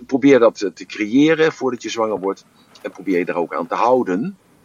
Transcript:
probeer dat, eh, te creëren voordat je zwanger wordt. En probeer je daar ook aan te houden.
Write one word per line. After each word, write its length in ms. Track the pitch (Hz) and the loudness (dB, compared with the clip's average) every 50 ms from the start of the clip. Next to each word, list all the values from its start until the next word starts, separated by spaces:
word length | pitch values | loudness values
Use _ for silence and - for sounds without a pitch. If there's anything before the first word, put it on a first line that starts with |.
| 127 | -8
probeer 320 | - 135 131 117 143 139 123 | -4 -4 2 4 6 6 8
dat, 220 | 117 113 98 - | 6 4 2 2
eh, 100 | 104 92 | -6 -8
te 160 | 82 - 98 | -8 -8 -16
creëren 680 | - - - 107 104 110 135 147 156 160 151 156 160 147 | -14 -8 -8 -6 0 2 2 4 4 4 2 0 0 -2
voordat 300 | - 131 131 123 117 - | -2 -4 -4 -4 -6 -8
je 60 | 110 | -8
zwanger 300 | 104 113 110 110 107 92 | -4 -4 -4 -2 -2 -4
wordt. 240 | 90 98 98 - _ _ _ _ _ _ _ - - | -4 -4 -6 -6 _ _ _ _ _ _ _ -14 -14
En 80 | 104 | -14
probeer 280 | - - 95 95 95 87 | -14 -10 -4 -2 -2 0
je 60 | 90 | 0
daar 120 | 87 85 | -2 -2
ook 180 | 85 85 76 80 | -4 -4 -4 -4
aan 120 | 76 85 | -8 -6
te 80 | 82 - | -4 -2
houden. 640 | 90 104 120 127 127 117 95 90 95 131 190 202 _ _ _ _ _ _ | 0 2 2 2 2 2 0 -2 -4 -4 -6 -8 _ _ _ _ _ _